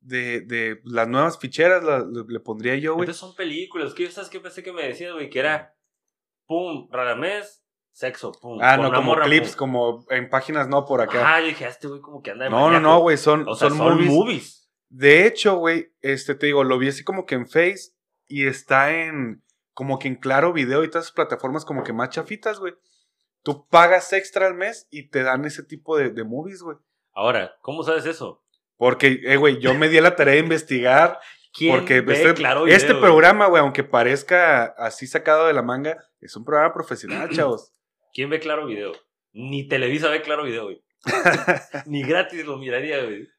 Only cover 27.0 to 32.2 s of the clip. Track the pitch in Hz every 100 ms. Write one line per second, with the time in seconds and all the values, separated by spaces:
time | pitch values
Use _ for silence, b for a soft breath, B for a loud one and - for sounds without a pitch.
27 | _ - 107 120 92 _ - 151 147 160
28 | 147 160 113 - _ _ _ _ 123 123
29 | 139 127 127 139 147 127 127 135 156 160
30 | 170 175 143 143 165 160 156 131 123 135
31 | 170 - B B B - 160 - - 127
32 | 127 143